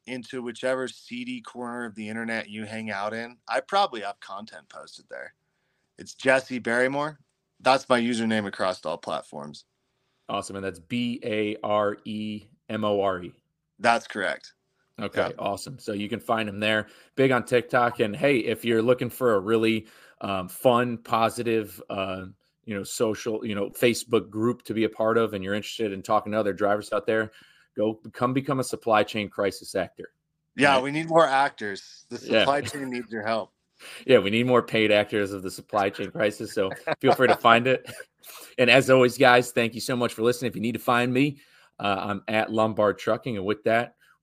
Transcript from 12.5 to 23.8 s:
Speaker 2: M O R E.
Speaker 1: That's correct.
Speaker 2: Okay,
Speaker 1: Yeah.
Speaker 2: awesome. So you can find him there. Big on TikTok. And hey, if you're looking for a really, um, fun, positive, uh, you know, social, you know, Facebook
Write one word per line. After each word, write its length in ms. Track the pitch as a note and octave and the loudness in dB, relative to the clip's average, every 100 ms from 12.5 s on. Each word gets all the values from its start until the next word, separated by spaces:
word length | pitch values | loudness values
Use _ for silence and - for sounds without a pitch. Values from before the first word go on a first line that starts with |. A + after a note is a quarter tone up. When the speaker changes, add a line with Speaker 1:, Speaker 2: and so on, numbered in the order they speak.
| _ - | _ -8
Speaker 2:
M 160 | A2 | -4
O 160 | G#2+ G2+ | 0 2
R 220 | G2 F2+ | 0 -2
E. 100 | F2 - _ _ _ _ | -8 -16 _ _ _ _
Speaker 1:
That's 280 | A#2 A#2 - | 2 2 0
correct. 480 | A2 F2+ B1+ - _ _ _ _ - | -6 -4 -4 -10 _ _ _ _ -10
Speaker 2:
Okay, 280 | G#2 - F#2 | -6 -4 -4
Speaker 1:
Yeah. 60 | - | -4
Speaker 2:
awesome. 400 | G2+ G2 - C3+ | -6 -6 -10 -12
So 140 | - | -8
you 160 | G2+ G#2 | -6 -6
can 120 | A2+ | -6
find 280 | - A2+ G#2+ | -2 -2 -2
him 100 | G2+ | -2
there. 280 | G#2+ A2 G#2 - _ - | 0 0 -2 -14 _ 0
Big 140 | C3 | 2
on 140 | B2 | 2
TikTok. 560 | - B2 A2+ C3 A#2+ A#2 | 2 0 2 2 2 2
And 160 | A2 G#2 | -2 2
hey, 220 | C#3+ B2+ | 2 2
if 260 | A#2 A2 | 0 -2
you're 160 | A#2 A2+ | 0 2
looking 280 | A#2 B2 A#2+ | 4 2 0
for 240 | - B2+ | 0 2
a 60 | G#2 | 2
really, 460 | F#2+ A2+ A2+ A2 - - - _ | 2 2 2 0 -4 -20 -20 _
um, 260 | G2+ F#2+ F2+ | -6 -4 -6
fun, 480 | - C3 A#2+ B2 A2+ | 2 4 4 2 -4
positive, 840 | - A2+ A2+ A#2+ A#2 A2+ G#2 F#2 - | -2 2 2 0 -2 0 -2 -12 -10
uh, 340 | G2+ F#2+ F#2 F#2 - _ _ | -6 -4 -6 -10 -18 _ _
you 100 | - | -10
know, 80 | G2+ | -8
social, 640 | G2 - A2+ G2+ A#2+ G#2+ A#2 | -8 -2 0 0 -4 -4 -4
you 80 | |
know, 140 | G2+ G2+ | -4 -4
Facebook 600 | - | 0